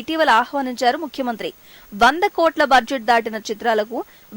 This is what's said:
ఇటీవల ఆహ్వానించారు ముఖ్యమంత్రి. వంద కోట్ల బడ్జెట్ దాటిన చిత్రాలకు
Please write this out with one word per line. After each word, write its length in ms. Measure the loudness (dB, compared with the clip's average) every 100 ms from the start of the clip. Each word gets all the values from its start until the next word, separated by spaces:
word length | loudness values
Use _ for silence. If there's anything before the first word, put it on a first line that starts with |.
ఇటీవల 280 | -4 0 4 4
ఆహ్వానించారు 560 | 2 -2 -4 -2 0 0 -4
ముఖ్యమంత్రి. 440 | -6 -6 -6 -10 -12 -20 -20 -16 0
వంద 220 | 2 2 0 2
కోట్ల 260 | 0 2 4
బడ్జెట్ 360 | 4 2 -2 0
దాటిన 280 | 0 0 -6 -8
చిత్రాలకు 480 | -4 0 0 -2 -6 -10 _ _